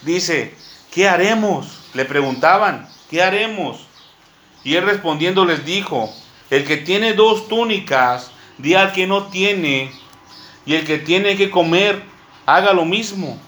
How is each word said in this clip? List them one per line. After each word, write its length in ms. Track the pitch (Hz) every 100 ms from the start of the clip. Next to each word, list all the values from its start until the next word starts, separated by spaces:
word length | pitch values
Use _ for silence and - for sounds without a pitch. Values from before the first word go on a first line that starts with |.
Dice, 520 | 143 175 - 160 110 - - - _
"¿Qué 160 | - 196
haremos?". 680 | 175 190 220 214 160 - - -
Le 100 | 127
preguntaban, 800 | 135 143 135 127 151 190 208 147 - - -
"¿Qué 140 | 160
haremos?". 640 | 185 202 220 214 147 110 - _ - _ _ _ _ _
Y 100 | 131
él 100 | 160
respondiendo 600 | 190 202 170 151 170 190 180
les 180 | 156
dijo, 480 | 139 190 190 139 110 - - - -
"El 140 | 139
que 120 | 143 151
tiene 380 | 151 196 220
dos 340 | 208 220 220 -
túnicas, 840 | 226 233 202 165 139 127 123 - - - -
di 160 | 135
al 180 | 185 196
que 140 | 190 185
no 220 | 196 196
tiene, 600 | 185 196 202 156 135 135 - - - - - - - -
y 80 |
el 100 | 160
que 140 | 156 151
tiene 380 | 151 180 202 196
que 140 | 196
comer, 520 | 180 165 170 202 196 - - - -
haga 300 | - 160 202
lo 100 | 185
mismo". 540 | 160 202 220 202 156 113